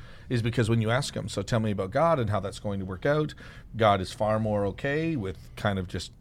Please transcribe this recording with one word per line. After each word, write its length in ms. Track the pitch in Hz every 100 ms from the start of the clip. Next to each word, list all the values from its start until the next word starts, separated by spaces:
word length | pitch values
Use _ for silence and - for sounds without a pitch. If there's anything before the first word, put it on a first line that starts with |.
| - - -
is 120 | 123
because 280 | 117 117 107
when 120 | 117
you 100 | 110
ask 220 | 123 131
him, 140 | 110 104
"So 140 | -
tell 180 | 98 120
me 120 | 110
about 200 | 101 95
God 280 | 135 165 156
and 100 | 107
how 100 | 104
that's 200 | 95 -
going 200 | 104 98
to 60 | 92
work 200 | 92 143
out," 280 | 151 151 - - - - 113
God 240 | 110 101
is 140 | 90
far 260 | - 107 110
more 260 | 110 104 101
okay 500 | 95 139 147 165 151
with 200 | 95 87 - -
kind 200 | 104 98
of 120 | 87
just 220 | 92 - -